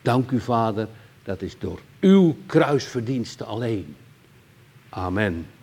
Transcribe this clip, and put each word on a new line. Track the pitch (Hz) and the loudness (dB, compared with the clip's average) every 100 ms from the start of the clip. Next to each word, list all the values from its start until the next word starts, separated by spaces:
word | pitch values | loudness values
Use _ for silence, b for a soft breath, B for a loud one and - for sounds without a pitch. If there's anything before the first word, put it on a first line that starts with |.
Dank | - 123 123 | 2 2 2
u, | 123 | -2
Vader, | 117 117 113 104 110 b b b | 0 0 0 -2 -8 b b b
dat | - 95 | -10 -8
is | 92 - | -8 -8
door | 95 87 - - | -10 -10 -16 2
uw | 190 196 170 - | 6 8 6 2
kruisverdienste | - 160 139 143 - 127 113 131 104 - | 0 2 4 0 -2 -6 -4 -4 -6 -10
alleen. | - 110 120 107 76 76 - _ _ - _ - _ - - | -8 -6 -4 -4 -8 -18 -20 _ _ -20 _ -20 _ -20 -16
Amen. | - 92 92 107 82 80 - | -8 -4 0 0 -2 -10 -18